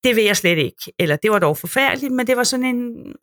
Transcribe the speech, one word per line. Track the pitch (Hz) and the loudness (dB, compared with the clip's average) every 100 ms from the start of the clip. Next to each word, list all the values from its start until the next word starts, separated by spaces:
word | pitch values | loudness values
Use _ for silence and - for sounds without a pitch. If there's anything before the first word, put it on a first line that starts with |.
"Det | 254 226 | 2 4
vil | |
jeg | 208 202 | 4 2
slet | 180 165 | 2 2
ikke," | 135 - - - | 0 -6 -10 -4
eller, | 170 151 | -2 0
"Det | 214 | 2
var | 208 | 2
dog | 160 156 | 2 0
forfærdeligt," | 175 277 269 269 269 | -4 -2 0 -2 -2
men | 254 247 | -2 0
det | 247 | 0
var | |
sådan | 247 254 254 240 | 0 0 -2 -2
en | 240 233 - - | -6 -10 -16 -18